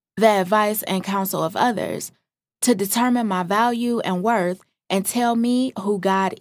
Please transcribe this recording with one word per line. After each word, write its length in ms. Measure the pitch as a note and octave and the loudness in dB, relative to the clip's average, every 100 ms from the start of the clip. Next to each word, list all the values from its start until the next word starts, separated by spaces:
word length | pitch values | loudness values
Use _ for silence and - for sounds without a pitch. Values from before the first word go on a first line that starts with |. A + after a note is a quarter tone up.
| _ - | _ 2
the 100 | A3 | 4
advice 560 | G#3 F3+ G#3+ G#3 G#3+ | 4 2 2 0 -2
and 200 | - F#3+ | -4 -4
counsel 380 | F#3 G3 F#3+ D#3+ | -2 -4 -2 -2
of 140 | D#3+ - | -4 0
others, 560 | B3 G#3 - F2 - - _ _ _ _ | 0 0 -4 -6 -10 -16 _ _ _ _
to 140 | - G#3 | 0 2
determine 500 | G3 A#3 B3 A#3+ A3 | 0 0 2 2 0
my 160 | F#3 | -2
value 600 | F3 G3+ A#3+ A#3+ A#3+ A#3 | 0 2 2 0 -2 -2
and 200 | - F3+ | -2 0
worth 400 | G#3 A3+ F3 F#3 _ _ - | 0 2 0 -4 _ _ -4
and 160 | G3 | -2
tell 320 | F#3+ A#3+ A#3+ A#3 | -2 0 0 2
me 380 | A#3+ B3 C4 - | 2 2 0 -2
who 180 | G3+ G#3 | -4 -2
God 380 | G3 F#3+ F#3+ - | 0 0 0 0